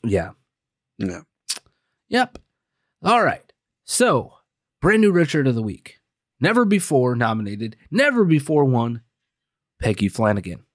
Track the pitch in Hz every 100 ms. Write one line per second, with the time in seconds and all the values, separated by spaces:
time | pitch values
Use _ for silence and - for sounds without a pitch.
0 | 117 98 85 - _ _ _ _ _ -
1 | 95 87 _ _ - - _ _ _ _
2 | _ 240 247 - _ _ _ _ _ _
3 | 170 233 175 - _ _ _ _ - -
4 | 240 135 92 _ _ _ _ _ 160 220
5 | 214 175 165 156 131 117 110 - - _
6 | _ _ _ _ 160 233 220 202 - 143
7 | 123 120 117 110 104 104 113 - _ 165
8 | 285 247 190 156 139 151 139 123 117 117
9 | _ _ _ _ _ _ _ _ 117 104
10 | 101 - 110 101 90 87 _